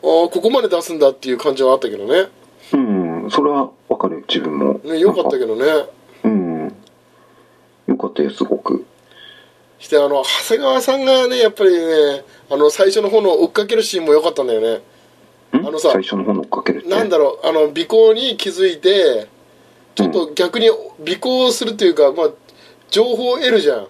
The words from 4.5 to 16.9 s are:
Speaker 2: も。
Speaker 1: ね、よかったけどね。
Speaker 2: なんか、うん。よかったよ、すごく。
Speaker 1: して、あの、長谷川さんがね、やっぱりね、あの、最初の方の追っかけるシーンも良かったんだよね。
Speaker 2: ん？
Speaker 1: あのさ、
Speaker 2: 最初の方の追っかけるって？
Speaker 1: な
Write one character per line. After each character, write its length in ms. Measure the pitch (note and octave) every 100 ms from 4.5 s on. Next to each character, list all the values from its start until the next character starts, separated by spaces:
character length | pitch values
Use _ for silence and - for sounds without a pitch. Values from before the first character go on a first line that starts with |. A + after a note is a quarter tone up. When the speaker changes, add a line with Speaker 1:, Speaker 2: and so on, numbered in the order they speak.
| D2
Speaker 2:
も。 220 | C#2 - D3
Speaker 1:
ね、 120 | D#3+
よ 160 | F#3+
か 80 | -
っ 20 | -
た 60 |
け 80 | C3
ど 180 | A#2 A2
ね。 80 | C#3
Speaker 2:
な 120 | D#3
ん 20 |
か、 80 | - - _ -
う 40 | A2
ん。 460 | G#2+ F2 D#2+ - - _ _ _ _ _ _ _ _ _ _ -
よ 100 | C3
か 100 | -
っ 60 |
た 100 | -
よ、 60 | C#2+
す 160 | - -
ご 120 | -
く。 280 | - C2 - _ _ - - - _ _ _ _
Speaker 1:
し 120 | -
て、 80 | D3+
あ 100 | C#3+
の、 160 | C#3+
長 240 | C3 - - A3+
谷 60 |
川 200 | C#4 C4
さ 140 | B3+ C4+
ん 80 |
が 240 | C4+ C4 B3
ね、 120 | B3+
や 100 | A3
っ 20 |
ぱ 140 | G#3+ G3
り 60 |
ね、 520 | F3 E3 D#3 D3 C#3 - - _
あ 60 | C#3+
の、 140 | D3+
最 180 | - G3
初 140 | G3
の 80 | G#3
方 120 | A3
の 200 | G3+ D#3+
追 60 | E3
っ 40 |
か 140 | - G#3
け 100 | A3+
る 80 |
シ 160 | A3 F#3+
ー 20 |
ン 40 | D#3+
も 80 |
良 80 | D3+
か 80 | E3
っ 40 |
た 120 | D#3+ B2+
ん 20 |
だ 60 |
よ 80 | A2+
ね。 220 | A2+ A2 - _ _ _ _ _ _ C3
Speaker 2:
ん？ 80 | C#3
Speaker 1:
あ 40 |
の 80 | D#3
さ、 120 | D#3+
Speaker 2:
最 120 | A#2
初 120 | F#2+ G2+
の 80 |
方 100 | F#2
の 100 | G2+
追 0 | -
っ 20 |
か 160 | -
け 80 | -
る 80 | -
っ 20 |
て？ 40 |
Speaker 1:
な 160 | E4+